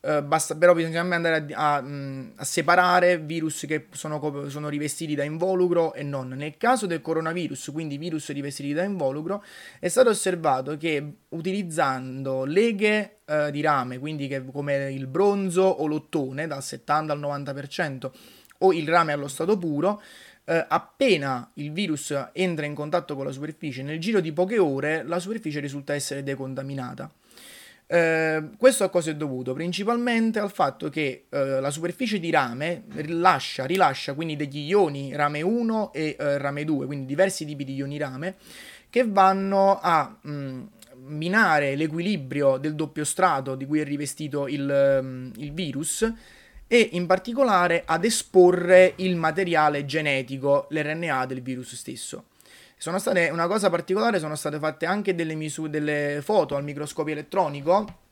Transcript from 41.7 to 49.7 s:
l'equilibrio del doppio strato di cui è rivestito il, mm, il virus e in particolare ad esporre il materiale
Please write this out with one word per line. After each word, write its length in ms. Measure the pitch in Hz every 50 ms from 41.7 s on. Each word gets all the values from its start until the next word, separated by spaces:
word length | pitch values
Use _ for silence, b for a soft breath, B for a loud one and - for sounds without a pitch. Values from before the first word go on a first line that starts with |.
| 139
l'equilibrio 840 | 143 160 156 151 165 170 202 208 160 135 127 135 143 143 139 131
del 180 | 131 143 156 151
doppio 280 | 151 160 151 - 156 151
strato 520 | 147 - - 185 180 151 139 131 135 135
di 100 | 131 135
cui 140 | 135 151 151
è 40 | 151
rivestito 640 | 139 143 143 147 139 - - 156 143 135 147 143
il, 520 | 131 147 143 139 139 143 139 139 139 139 135
mm, 300 | 131 131 127 127 127 127 -
il 140 | - 147 143 147
virus 580 | 165 185 147 127 135 160 - - - 220 226 226 B B B B B B B B B B
e 240 | _ 226 240 214 220 -
in 120 | 175 180
particolare 800 | 165 185 185 - 240 233 262 269 233 202 180 180 170 165 170 -
ad 180 | - 160 165 175
esporre 880 | 233 220 - - - - 185 180 180 180 175 175 175 185 185 185 180 -
il 200 | - 185 185 180
materiale 680 | 170 160 156 156 180 196 175 165 156 151 151